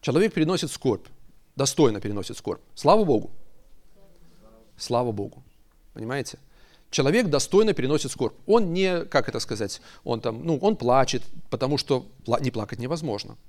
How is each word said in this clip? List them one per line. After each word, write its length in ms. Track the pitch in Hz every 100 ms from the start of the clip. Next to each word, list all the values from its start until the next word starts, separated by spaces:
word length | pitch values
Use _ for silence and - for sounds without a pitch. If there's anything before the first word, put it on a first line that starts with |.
Человек 320 | - 135 208
переносит 360 | - 156 180 147
скорбь, 380 | - 135 104 - - - - _ -
достойно 460 | 135 - 143 101
переносит 360 | 101 101 95 101
скорбь. 240 | - - - -
Слава 300 | 143 208 196
Богу. 260 | 117 - - - - - - - - - - - - - - - -
Слава 380 | - 120 123
Богу. 280 | 107 101 - - _ _ _ -
Понимаете? 440 | - 110 135 123 - - - - _ _
Человек 380 | - 135 202 220
достойно 460 | 143 - 190 214
переносит 380 | 196 131 147 135
скорбь. 240 | - 117 - -
Он 280 | 220 196
не, 300 | 170 190 180 -
как 220 | 143 127
это 120 | 120
сказать, 420 | - 107 104 - - -
он 180 | - 117
там, 240 | 120 113 156
ну, 120 | 151
он 200 | 196 220
плачет, 460 | 120 127 131 123 - - -
потому 280 | 110 131 143
что 280 | - 131 - - -
пла-, 160 | 117
не 80 | 123
плакать 300 | 107 104 98
невозможно. 560 | 123 165 156 101 101 113